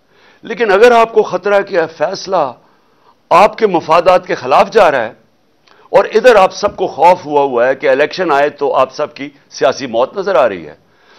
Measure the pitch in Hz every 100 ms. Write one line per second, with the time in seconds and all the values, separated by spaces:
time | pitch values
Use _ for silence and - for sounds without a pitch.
0 | _ _ _ _ - 220 220 190 240 233
1 | 226 226 - 180 208 202 196 185 160 -
2 | 160 196 180 185 135 120 _ _ _ _
3 | _ _ - 165 214 - 214 165 - 170
4 | 175 180 180 165 127 160 208 202 175 135
5 | 113 - _ _ _ _ _ _ - 190
6 | - 220 247 214 185 - 202 - 180 131
7 | 165 185 143 147 139 117 127 135 147 135
8 | 151 - 175 139 147 143 139 131 131 -
9 | 147 - 143 _ _ - 143 123 135 113
10 | 127 202 190 175 120 92 73 80 _ _
11 | _